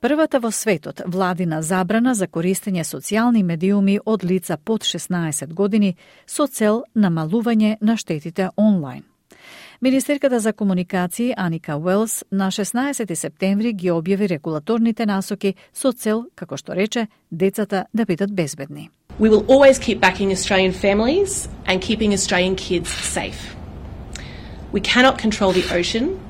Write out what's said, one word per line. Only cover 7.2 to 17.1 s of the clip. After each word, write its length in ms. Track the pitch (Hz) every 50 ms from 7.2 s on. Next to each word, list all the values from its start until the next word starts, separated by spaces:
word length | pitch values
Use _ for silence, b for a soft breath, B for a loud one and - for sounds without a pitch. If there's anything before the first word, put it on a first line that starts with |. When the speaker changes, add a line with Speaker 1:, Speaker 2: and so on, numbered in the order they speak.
| 160 156 175 240 220 240 233 220 214 214 220 214
Speaker 1:
на 160 | 214 214 226 208
штетите 520 | - - 175 151 147 165 165 - 190 185 - -
онлайн. 460 | 208 214 208 180 151 135 123 - - _ _ _ _ _ B B B B B B B B B B
Министерката 580 | - 262 262 269 254 - 294 285 - 277 247 240
за 140 | 208 220 214
комуникации 800 | - 214 202 185 180 180 180 - 190 180 180 - - 233 247 254 -
Аника 400 | 190 175 160 160 - - 156 147
Уелс 460 | 156 180 185 202 220 226 - - - _
на 200 | - 196 196 190
шеснаесети 640 | 185 - 202 - - 233 262 285 277 - 233 190 170
септември 580 | 156 - - - _ - 190 196 202 220 240 226
ги 180 | 196 175 180
објави 360 | 175 165 160 170 196 190 214 196
регулаторните 760 | 180 147 _ 165 160 151 147 - 220 240 226 233 226 - 233
насоки 480 | 208 202 190 190 - 208 196 - 196 185 b b b b
со 180 | - - 269
цел, 340 | 247 - - 220 214 226 233 349 _
како 220 | - - - - 135
што 160 | - - -
рече, 340 | 175 196 214 - 247 233 214